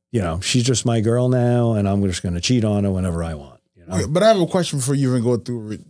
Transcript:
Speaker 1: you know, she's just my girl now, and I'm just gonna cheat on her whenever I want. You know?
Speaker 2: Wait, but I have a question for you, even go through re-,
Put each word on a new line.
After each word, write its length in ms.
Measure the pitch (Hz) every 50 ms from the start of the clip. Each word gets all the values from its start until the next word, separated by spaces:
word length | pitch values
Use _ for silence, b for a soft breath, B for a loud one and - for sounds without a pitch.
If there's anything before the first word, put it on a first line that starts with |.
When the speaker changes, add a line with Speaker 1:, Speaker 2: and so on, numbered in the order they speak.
| _ _
Speaker 1:
you 100 | - 117
know, 200 | 95 85 80 90
she's 240 | 95 - - 127 117
just 200 | 127 127 110 -
my 160 | 120 117 113
girl 280 | 104 117 113 123 123 127
now, 460 | 127 123 120 120 120 120 120 117 113
and 140 | 104 101 98
I'm 140 | 98 101 101
just 220 | 98 87 - -
gonna 160 | 92 87 87
cheat 240 | - - 123 127 110
on 180 | 107 104 101 101
her 80 | 98
whenever 320 | 95 92 92 92 82 85 85
I 120 | 82 80
want. 260 | 71 71 - - - _ _ _
You 100 | _ -
know? 80 | - -
Speaker 2:
Wait, 100 | - 120 104 151
but 120 | 180 202
I 40 | 226
have 120 | 226 196
a 60 | 170
question 340 | - - 190 170 - - 143
for 140 | 123 131 143
you, 160 | 139 139 127
even 120 | 127 127 110
go 140 | 123 123
through 220 | 113 - - 120 117
re-, 240 | 107 107 107 - -